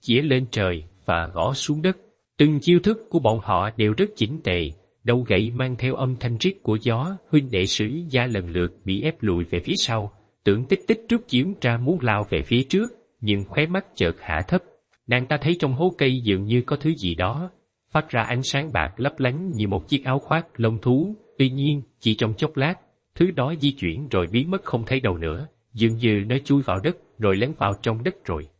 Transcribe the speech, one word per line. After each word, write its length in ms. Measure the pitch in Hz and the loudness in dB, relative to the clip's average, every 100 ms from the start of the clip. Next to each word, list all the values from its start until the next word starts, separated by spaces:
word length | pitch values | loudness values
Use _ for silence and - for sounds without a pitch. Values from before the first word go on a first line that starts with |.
chĩa 200 | - 120 | 2 2
lên 240 | 151 127 127 | 4 2 0
trời 320 | - 95 87 82 _ - | 0 0 -2 -8 _ -2
và 220 | 85 82 | -2 0
gõ 260 | 85 87 | 0 0
xuống 280 | 135 - 151 | 0 -4 0
đất. 160 | 170 190 _ _ _ _ | 0 -2 _ _ _ _
Từng 220 | 147 147 | 4 4
chiêu 200 | - 175 | 6 4
thức 180 | 180 220 - | 6 0 -2
của 100 | 165 | 0
bọn 200 | 120 113 | 2 0
họ 260 | 107 92 98 113 | 0 0 0 0
đều 160 | 107 107 | 0 2
rất 120 | 208 - | 0 0
chỉnh 240 | 110 151 | -2 -2
tề, 280 | - 90 78 76 _ _ | -2 -2 -2 -8 _ _
đầu 220 | 117 120 123 | 0 0 2
gậy 240 | 98 107 | 0 0
mang 240 | 120 131 120 | -2 -4 -2
theo 200 | 127 131 | -4 -2
âm 200 | 131 123 | -2 -2
thanh 220 | 123 113 | -4 -2
rít 160 | 185 190 | -2 -2
của 140 | - 110 | -2 0
gió. 360 | 120 113 156 190 _ | 0 -2 -2 -8 _
Huynh 220 | 151 135 | 0 2
đệ 140 | 98 95 | 0 0
Sử 240 | - 107 147 175 | 0 -2 -4 -2
Gia 160 | 127 123 | -2 0
lần 240 | 107 87 | -2 -2
lượt 280 | 85 87 - - | -2 -2 -4 -4
bị 160 | 98 | -2
ép 220 | 147 156 | -2 -2
lùi 200 | 110 87 | 0 0
về 160 | 87 143 | 0 -4
phía 160 | - 190 | -2 -2
sau. 340 | - 113 107 - _ _ | -2 -2 -4 -12 _ _
Tưởng 220 | - 101 123 | 2 2 2
Tích 140 | 190 - | -2 0
Tích 180 | - - | -2 0
rút 120 | 233 - | -2 0
kiếm 260 | 123 151 196 | 0 0 0
ra 160 | 123 117 | 0 0
muốn 200 | 123 180 | 0 0
lao 240 | 120 104 104 | 0 0 0
về 120 | 82 | -2
phía 220 | 71 117 | 2 0
trước, 280 | 131 190 233 - _ _ | 2 0 0 -6 _ _
nhưng 220 | 107 101 98 | 0 0 0
khóe 200 | - 156 | -2 0
mắt 200 | 180 - - | -2 -6 -2
chợt 200 | 87 80 | -2 -2
hạ 220 | - 80 - | -4 -4 0
thấp. 160 | 185 - _ _ _ - | -2 -2 _ _ _ -2
Nàng 180 | 123 123 | -2 0
ta 120 | 151 | -2
thấy 180 | 143 170 | 0 0
trong 140 | 147 | 0
hố 200 | 127 180 180 | 0 0 2
cây 240 | 139 131 | 0 0
dường 220 | 117 95 | 0 0
như 180 | 101 120 | 2 0
có 140 | 120 143 | 0 -2
thứ 180 | 156 170 | -2 -2
gì 200 | 90 82 | -2 -2
đó, 360 | 92 127 180 _ _ _ _ | -2 -2 -8 _ _ _ _
phát 180 | 160 156 | -4 -2
ra 120 | 123 | -4
ánh 220 | 113 120 | -2 -2
sáng 280 | 131 139 156 | -2 -4 -2
bạc 200 | 113 78 - | -2 -2 -2
lấp 220 | 131 - | -4 0
lánh 320 | 131 135 190 | -2 -2 -6
như 160 | 131 107 | -2 0
một 200 | 104 - | -2 -2
chiếc 180 | 139 131 | -2 0
áo 140 | 131 | -2
khoác 280 | - 156 160 - | 0 -4 -4 -2
lông 240 | 113 113 | 0 0
thú. 340 | - 127 180 214 _ _ | 2 2 2 -6 _ _
Tuy 120 | 135 | 0
nhiên, 320 | 131 143 147 127 _ | 2 0 0 -4 _
chỉ 160 | - 107 | 0 2
trong 180 | 113 | 0
chốc 240 | 107 151 143 | 0 -4 0
lát, 180 | 139 185 _ _ _ - | -2 -2 _ _ _ 0
thứ 160 | 175 | 0
đó 220 | 180 - 165 | 2 -2 0
di 120 | 143 | 0
chuyển 360 | 139 87 82 143 | 0 -4 -4 -2
rồi 180 | 98 85 | -2 0
biến 200 | 113 151 | 0 0
mất 120 | 190 | -4
không 220 | - 123 113 | -2 -4 -2
thấy 140 | 131 | -2
đâu 180 | 123 87 | 0 -2
nữa, 300 | 82 80 151 _ _ | -4 -6 -8 _ _
dường 240 | 113 113 113 | 0 0 2
như 260 | 120 107 101 | 2 2 0
nó 80 | 127 | -4
chui 180 | 139 139 | 2 0
vào 180 | 131 92 | 2 -2
đất 140 | 92 90 _ _ | -2 -4 _ _
rồi 160 | 107 95 | 0 2
lén 160 | 120 156 | 0 -2
vào 160 | 101 98 | -2 -2
trong 220 | - 113 | -4 -2
đất 120 | 131 185 - | -4 -6 -8
rồi. 220 | 82 76 _ | -8 -8 _